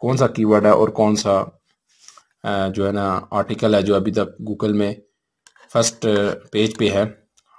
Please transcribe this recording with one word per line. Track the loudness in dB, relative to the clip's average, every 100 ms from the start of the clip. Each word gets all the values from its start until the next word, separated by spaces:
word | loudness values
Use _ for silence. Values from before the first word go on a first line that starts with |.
कौन | -4 0
सा | 0
कीवर्ड | 0 2 4 6
है |
और | 4 2
कौन | 2 0 0
सा, | 0 0 -2 -10 _ _ _ _ -20 -20 _ _
अ, | -6 -4 -2
जो | -2 -2
है |
ना | -2 -4 -4 -4
आर्टिकल | -4 -4 -2 2 2
है |
जो | 2
अभी | 0 0
तक | -2 -4 -6
Google | -12 -6 -2
में | 0 -2 -4 _ _ _ _ _ _ _
फर्स्ट | -2 -2 -2 0 0 0 -4 -6
पेज | -2 -2 0
पे | 0
है | 0 -2 -6 _ _ _